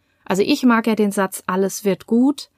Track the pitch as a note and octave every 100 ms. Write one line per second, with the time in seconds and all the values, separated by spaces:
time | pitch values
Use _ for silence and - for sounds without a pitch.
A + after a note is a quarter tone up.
0 | _ _ - - - C#4+ B3+ A3+ A3+ A3
1 | G#3 G3+ F#3+ - - F#3 G3 - G3+ F3+
2 | - A3+ C4 C#4+ -